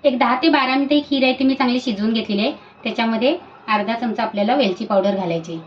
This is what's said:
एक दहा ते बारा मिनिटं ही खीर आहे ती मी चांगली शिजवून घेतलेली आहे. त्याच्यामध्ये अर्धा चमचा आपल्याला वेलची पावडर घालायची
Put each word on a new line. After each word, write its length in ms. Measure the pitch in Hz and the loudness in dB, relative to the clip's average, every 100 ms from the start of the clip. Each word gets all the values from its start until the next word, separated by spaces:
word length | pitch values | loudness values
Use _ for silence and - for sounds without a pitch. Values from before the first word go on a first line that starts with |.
एक 140 | 285 247 | 2 2
दहा 160 | 240 254 | 0 2
ते 140 | 320 | 2
बारा 260 | 294 254 262 | 2 2 0
मिनिटं 200 | 277 294 | 2 0
ही 60 | 285 | 0
खीर 140 | 277 | 0
आहे 100 | 254 | 0
ती 100 | 254 | 2
मी 120 | 262 262 | 0 2
चांगली 240 | 254 247 | 0 0
शिजवून 340 | 247 202 214 | -2 -2 -2
घेतलेली 280 | 226 214 202 | -2 -2 -2
आहे. 100 | 233 311 - - | -2 -4 -18 -12
त्याच्यामध्ये 520 | 220 208 226 226 247 349 - - - | -8 -2 -2 2 0 0 -6 -18 -2
अर्धा 260 | 214 202 | -2 0
चमचा 300 | 233 233 208 | -2 -2 -2
आपल्याला 320 | 220 202 208 277 | -4 0 0 2
वेलची 300 | 214 180 226 | 2 -2 0
पावडर 300 | 196 196 190 | 2 2 0
घालायची 440 | 180 165 165 165 | -2 -4 -4 -12